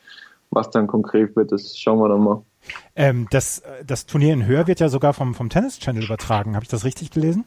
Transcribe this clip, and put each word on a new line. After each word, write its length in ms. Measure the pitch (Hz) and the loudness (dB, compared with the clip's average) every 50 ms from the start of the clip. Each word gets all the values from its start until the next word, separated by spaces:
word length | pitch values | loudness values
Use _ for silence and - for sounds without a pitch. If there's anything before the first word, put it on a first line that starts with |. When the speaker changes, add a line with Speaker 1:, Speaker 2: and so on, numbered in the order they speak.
| _ - - - - - _ _ _ - | _ -20 -20 -20 -20 -20 _ _ _ -2
Speaker 1:
was 180 | - 110 110 - | -2 -2 -2 0
dann 160 | - 113 104 | 0 0 0
konkret 500 | 104 - 107 101 - - 107 107 104 104 | 0 0 -2 -2 2 2 2 2 2 2
wird, 160 | 110 107 104 | 0 0 0
das 240 | 101 101 - - - - | 0 -4 -6 -8 -12 -4
schauen 180 | - 113 110 110 | 0 2 2 4
wir 120 | 107 104 | 4 4
dann 140 | 101 101 107 | 4 4 4
mal. 200 | 104 104 107 - _ _ _ _ - - - - _ - | 2 2 0 -4 _ _ _ _ -18 -18 -18 -18 _ -2
Speaker 2:
Ähm, 300 | - 147 139 127 123 117 - | 0 2 2 2 2 -2 0
das, 320 | - 135 - - - - - - 135 127 135 | 0 0 0 -2 -8 -10 -12 -16 -18 -16 -8
das 200 | 135 131 - - | -8 -8 -8 -6
Turnier 280 | - - 151 143 151 160 | -2 0 2 4 4 4
in 120 | 135 107 | 2 2
Höör 220 | 104 127 147 170 175 | 2 2 2 2 2
wird 120 | 180 - | 2 2
ja 100 | 170 151 | 2 0
sogar 240 | 127 135 147 143 139 | 2 2 2 2 2
vom, 200 | - 139 127 117 | 2 -2 -4 -4
vom 160 | - 123 110 | -4 -6 -2
Tennis 300 | - 175 233 277 - - | 0 0 0 0 -4 -6
Channel 240 | - 135 117 110 113 | -6 -4 -4 -4 -4
übertragen. 500 | 104 113 - - - 113 104 101 110 104 | -4 -6 -6 -2 -2 0 0 0 -2 -4
Habe 100 | 101 - | -4 -4
ich 60 | - | -4
das 160 | - 110 98 | -6 -4 -4
richtig 240 | 131 - - 165 143 | -4 -4 -6 -10 -6
gelesen? 340 | - 160 156 160 170 208 240 | -2 0 0 0 0 -2 -4